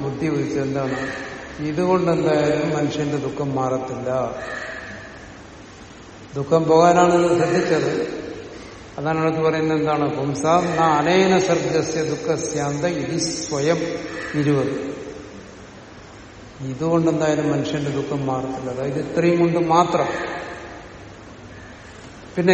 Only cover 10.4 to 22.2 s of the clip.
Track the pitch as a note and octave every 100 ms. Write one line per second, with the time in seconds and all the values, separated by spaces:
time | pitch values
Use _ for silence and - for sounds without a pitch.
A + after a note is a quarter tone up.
10.4 | D#3 F3 F3 D#3+ D#3+ D3 D3+ F#3 F#3+ F#3
11.4 | - E3 D3 D#3+ D3 D#3 C#3+ C#3+ - D3+
12.4 | D#3 D3 C#3+ C#3+ F3 D#3+ C#3 D#3+ - -
13.4 | - D3 D3 E3 - - - - - D3
14.4 | D3 C#3+ - - - - - - - -
15.4 | - - - - - - - - - -
16.4 | - - C3+ B2+ D#3+ E3 D#3+ D3+ D#3 D3+
17.4 | D3 C#3 C#3+ D3+ C#3+ C3+ C3+ C#3+ C3 C3
18.4 | C3+ C3+ B2+ B2 C#3 C#3+ - - E3+ E3+
19.4 | E3+ E3+ E3 E3 E3+ E3 C3+ - - -
20.4 | - - - - - - - - - -
21.4 | - - - - - - - -